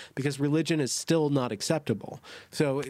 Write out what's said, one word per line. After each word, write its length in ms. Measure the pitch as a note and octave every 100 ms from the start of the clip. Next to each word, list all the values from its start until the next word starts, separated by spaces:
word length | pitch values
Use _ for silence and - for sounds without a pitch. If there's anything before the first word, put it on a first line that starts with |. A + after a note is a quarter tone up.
| -
because 240 | - C#3 C3
religion 420 | C#3 D#3 D#3 D#3+
is 120 | B2+
still 380 | - - E3 D3+
not 200 | C#3 B2
acceptable. 680 | G#2+ - D#3+ - G#2 - - - - -
So, 320 | - D3 C3+ C#3